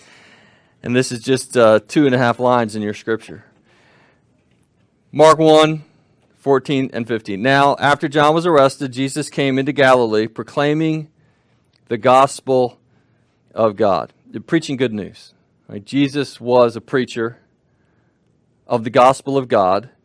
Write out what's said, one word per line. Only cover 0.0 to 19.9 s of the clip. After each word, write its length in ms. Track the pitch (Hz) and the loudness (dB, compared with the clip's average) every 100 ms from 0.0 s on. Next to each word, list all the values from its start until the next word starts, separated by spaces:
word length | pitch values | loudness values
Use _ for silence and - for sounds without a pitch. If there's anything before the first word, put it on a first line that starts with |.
| _ _ _ _ _ _ _ _ | _ _ _ _ _ _ _ _
And 140 | - 123 | -4 -2
this 160 | 131 | -2
is 80 | 120 | -6
just, 340 | 131 131 - | -2 -4 -2
uh, 260 | 123 113 107 - | 2 4 4 2
two 200 | 160 139 | 0 2
and 80 | |
a 40 | 127 | 2
half 220 | 120 117 | 0 0
lines 340 | 123 123 113 | 0 0 -2
in 60 | 107 | -6
your 140 | 104 | -10
scripture. 500 | 104 - 110 - 85 _ _ _ _ _ _ _ _ _ _ _ _ _ _ _ _ _ | -8 -8 -8 -8 -20 _ _ _ _ _ _ _ _ _ _ _ _ _ _ _ _ _
Mark 240 | 143 156 156 | 4 4 6
one, 460 | 160 156 156 156 - _ _ _ _ _ | 4 4 4 0 -12 _ _ _ _ _
fourteen 500 | 139 135 135 135 131 | -2 -2 0 -4 -4
and 120 | - 117 | -8 -6
fifteen. 360 | 113 - 95 | -8 -6 -4
"Now, 340 | 127 139 139 - | 0 2 2 0
after 300 | 135 143 156 | 0 -2 -2
John 260 | 147 147 | 0 2
was 120 | 165 175 | 0 2
arrested, 460 | 151 135 - 139 | 2 2 0 -10
Jesus 340 | 120 135 151 143 | -6 -6 -6 -8
came 300 | - 139 131 | -4 -2 -2
into 120 | 135 | -4
Galilee, 560 | 135 131 127 113 107 110 | 2 4 4 2 -2 -4
proclaiming 840 | - 110 151 147 156 160 156 151 _ _ _ _ _ _ _ _ | -8 -10 -4 -2 -2 -4 -6 -10 _ _ _ _ _ _ _ _
the 100 | 120 | -4
gospel 800 | 127 131 135 - - 131 123 - _ _ _ _ _ _ _ | 2 2 2 -2 -4 -2 -2 -6 _ _ _ _ _ _ _
of 220 | - 110 101 | -2 -2 0
God," 380 | 104 87 60 _ _ 113 - | -2 -2 -4 _ _ -18 -6
preaching 320 | 165 156 127 | -4 -4 -6
good 160 | 127 | -4
news. 400 | 107 85 - - _ _ _ - | -6 -12 -16 -20 _ _ _ -20
Right? 160 | 104 | -20
Jesus 560 | 101 135 139 143 131 - | -8 -4 -4 -4 -10 -10
was 360 | 120 123 120 110 | -2 2 2 -2
a 40 | |
preacher 600 | - 135 120 123 113 - _ _ _ _ _ _ _ _ _ _ _ _ - | -6 -4 -4 -6 -8 -10 _ _ _ _ _ _ _ _ _ _ _ _ -6
of 180 | 123 | -6
the 40 | 113 | 0
gospel 480 | 127 127 131 139 139 | 4 4 4 -4 -4
of 120 | 123 | 0
God. 420 | 117 92 98 127 | 0 2 0 -6